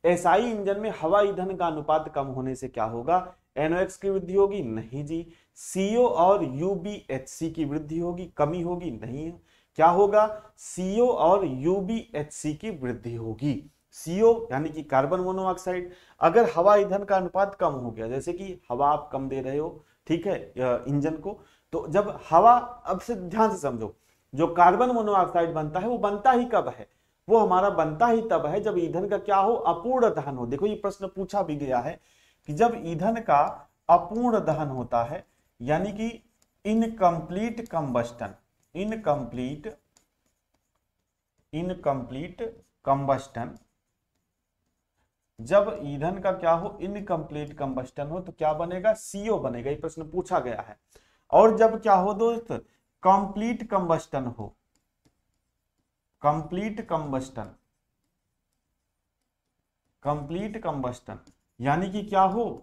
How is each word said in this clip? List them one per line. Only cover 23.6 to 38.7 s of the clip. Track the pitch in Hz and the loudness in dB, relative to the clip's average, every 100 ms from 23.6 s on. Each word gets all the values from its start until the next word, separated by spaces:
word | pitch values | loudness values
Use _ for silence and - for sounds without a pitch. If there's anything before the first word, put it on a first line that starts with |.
| 143 120 107 - _ _ _ | -4 -4 -8 -10 _ _ _
जो | 131 170 | -2 0
कार्बन | 170 175 202 247 | 6 6 8 2
मोनोऑक्साइड | 240 208 196 175 175 165 | 2 2 2 2 0 0
बनता | 151 151 180 | -2 -4 -4
है | 220 | -4
वो | 233 | -2
बनता | 202 202 262 | -2 2 4
ही | 247 | 4
कब | 240 208 - | 2 0 -2
है? | - 104 _ _ _ - | -10 -20 _ _ _ 4
वो | 220 | 4
हमारा | 196 180 196 | 6 4 4
बनता | 170 156 151 240 | 2 -2 2 2
ही | 226 | 2
तब | 226 165 151 | 2 0 0
है | 196 | -2
जब | 208 180 | 0 -2
ईंधन | 165 165 196 | -2 -2 -2
का | 196 | -4
क्या | 202 196 | 2 2
हो? | 196 | 4
अपूर्ण | 233 - 170 240 254 226 | 2 0 0 0 2 2
दहन | 151 139 131 | 2 -6 -6
हो। | 120 | -6
देखो | 143 202 | -2 -2
ये | |
प्रश्न | 208 202 190 190 | -2 -6 -6 -12
पूछा | 185 185 196 | -8 -4 -2
भी | 170 147 | -2 -4
गया | 139 127 | -2 -2
है | 139 - _ _ _ _ - | -2 -10 _ _ _ _ -10
कि | |
जब | 151 233 226 | 2 2 2
ईंधन | 165 165 196 226 | -6 -2 -2 -2
का | - 147 170 - - _ - | 2 4 4 -2 -18 _ 4
अपूर्ण | 175 175 220 240 214 | 4 4 -2 2 2
दहन | 160 151 147 | 0 -2 -4
होता | 131 120 120 | -6 -2 -2
है, | 113 151 _ _ _ _ | -2 -6 _ _ _ _
यानी | 120 156 202 | -2 -2 -2
कि | 208 226 226 _ _ _ _ | -4 -8 -8 _ _ _ _
इनकम्प्लीट | 202 220 226 226 180 170 165 175 226 220 226 | -2 0 0 4 2 2 -6 -4 -4 -6 -6
कम्बस्टन, | 165 143 123 - - 104 - _ _ _ | -4 0 -2 -2 -8 -12 -12 _ _ _